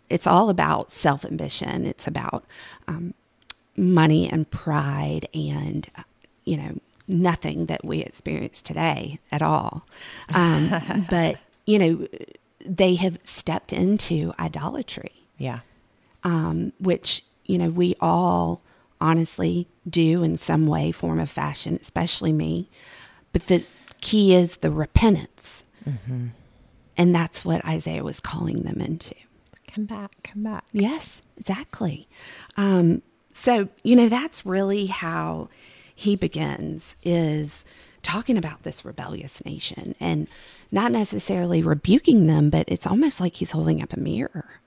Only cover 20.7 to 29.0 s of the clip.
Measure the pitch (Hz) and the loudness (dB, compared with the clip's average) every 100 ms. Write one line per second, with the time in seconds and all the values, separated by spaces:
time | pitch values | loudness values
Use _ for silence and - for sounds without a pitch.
20.7 | 160 156 165 170 160 156 - 151 147 - | 2 -2 -2 -2 -2 -4 -4 -6 -6 -6
21.7 | 170 - 165 170 - 170 156 160 170 190 | -6 -6 -4 -4 -2 0 0 0 -4 -6
22.7 | _ - - - _ _ - - 180 - | _ -20 -20 -20 _ _ -4 2 0 0
23.7 | - - - - 214 196 180 175 - 156 | -20 -20 -12 0 4 8 6 6 0 -2
24.7 | 151 151 - 226 165 - - - - - | -2 2 4 6 4 0 -12 -12 -12 -16
25.7 | _ 147 120 107 127 120 - - _ _ | _ -8 -8 -6 -6 -6 -10 -20 _ _
26.7 | _ _ - 175 175 165 - 170 165 - | _ _ 2 4 4 0 -4 -2 -2 -2
27.7 | 160 160 156 151 - - 156 165 - - | -6 -4 -6 -8 -8 -8 -6 -4 -4 -4
28.7 | - - 160 | -6 -6 -6